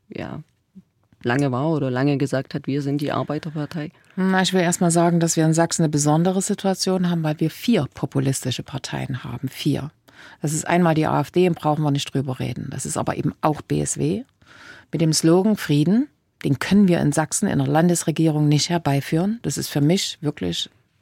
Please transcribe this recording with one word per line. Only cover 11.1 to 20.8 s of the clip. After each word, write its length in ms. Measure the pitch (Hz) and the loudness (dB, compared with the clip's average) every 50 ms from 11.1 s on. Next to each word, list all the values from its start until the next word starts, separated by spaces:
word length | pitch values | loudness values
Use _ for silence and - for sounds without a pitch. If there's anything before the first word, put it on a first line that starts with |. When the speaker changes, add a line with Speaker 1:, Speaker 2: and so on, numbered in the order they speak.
| 143 147 | 0 0
Speaker 2:
F 120 | 143 - | -2 0
D, 180 | - 175 185 180 | 0 2 2 2
brauchen 320 | 160 - - 151 151 156 | 2 0 0 -2 0 0
wir 80 | 156 147 | 0 0
nicht 240 | 139 139 - - - | 0 -2 -2 -4 -4
drüber 240 | 139 135 131 127 - | -4 -4 -4 -4 -6
reden. 300 | 127 123 - - - 143 | -6 -6 -6 -8 -8 -10
Das 160 | 143 139 - | -8 -8 -8
ist 100 | 147 - | -6 -4
aber 200 | - - - - | -4 -2 -2 -2
eben 180 | - - - - _ | -2 -2 -4 -2 _
auch 180 | - 160 147 - | 0 0 0 -2
B 220 | - - 151 147 | -4 -4 -2 -2
S 160 | 143 139 - 143 | -2 -2 -2 -2
W 240 | 139 147 190 220 269 _ _ _ _ - - - - - - - - _ | -2 -2 -2 -4 -6 _ _ _ _ -20 -20 -20 -20 -20 -20 -20 -12 _
mit 80 | - 151 | -2 0
dem 120 | 165 156 | 2 2
Slogan 440 | 156 - - 160 170 185 190 220 208 | 2 2 4 4 4 6 4 2 0
Frieden. 520 | - - - 147 147 151 170 208 240 294 - _ _ _ _ _ - - | 0 0 2 2 4 4 4 4 2 0 -2 _ _ _ _ _ -6 -2
Den 140 | 147 139 - | -2 -2 -2
können 280 | - - 190 208 202 | 0 2 4 6 6
wir 140 | 180 170 135 | 6 4 4
in 120 | 139 143 | 2 2
Sachsen 360 | 143 160 156 - - - 208 185 | 2 0 -2 -2 -2 -2 -2 0
in 100 | - 139 | 0 0
der 80 | 135 | 0
Landesregierung 800 | 135 147 156 170 175 175 165 - 165 151 - 160 160 147 151 151 147 | 2 2 4 4 4 2 2 0 -2 0 2 2 2 2 2 4 4
nicht 200 | 151 143 - - | 4 2 2 0
herbeiführen. 720 | 175 170 - 143 139 139 - - 160 160 180 202 226 233 | -2 -2 0 0 0 0 -2 0 0 0 0 0 -2 -4
Das 160 | - 156 139 143 | -4 -6 -4 -4
ist 100 | 135 - | -6 -4
für 120 | - 151 | 0 2
mich 380 | 143 151 180 196 - - - - | 2 4 2 2 0 -4 -8 -6
wirklich 500 | 160 147 147 - 185 175 165 - - - _ _ | -6 -6 -6 -4 -6 -6 -4 -6 -8 -10 _ _